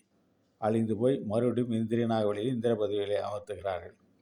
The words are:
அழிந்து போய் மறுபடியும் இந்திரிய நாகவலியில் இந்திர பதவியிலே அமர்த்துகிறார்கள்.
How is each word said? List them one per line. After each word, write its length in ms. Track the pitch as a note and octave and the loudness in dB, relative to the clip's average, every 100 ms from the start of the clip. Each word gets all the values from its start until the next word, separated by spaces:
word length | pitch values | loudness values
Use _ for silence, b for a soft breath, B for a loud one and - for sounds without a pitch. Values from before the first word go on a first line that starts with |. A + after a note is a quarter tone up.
| _ _ _ _ _ _ | _ _ _ _ _ _
அழிந்து 380 | G#2+ A2+ A2+ G#2+ | 0 2 0 2
போய் 240 | B2+ C#3 | 2 0
மறுபடியும் 500 | G#2 A2 B2 A2+ A#2 | 0 0 2 2 0
இந்திரிய 360 | A2+ A2 A#2 A#2 | 0 0 0 2
நாகவலியில் 460 | A2+ G#2 G2+ A#2+ | 2 2 0 -2
இந்திர 220 | A#2+ A#2 | 0 0
பதவியிலே 440 | A2 G#2 G2+ G2+ G2+ | 0 0 0 0 0
அமர்த்துகிறார்கள். 760 | G2 G#2 G#2 F#2 F#2+ F2+ F2+ - _ _ | 0 -6 -8 -6 -4 -4 -8 -18 _ _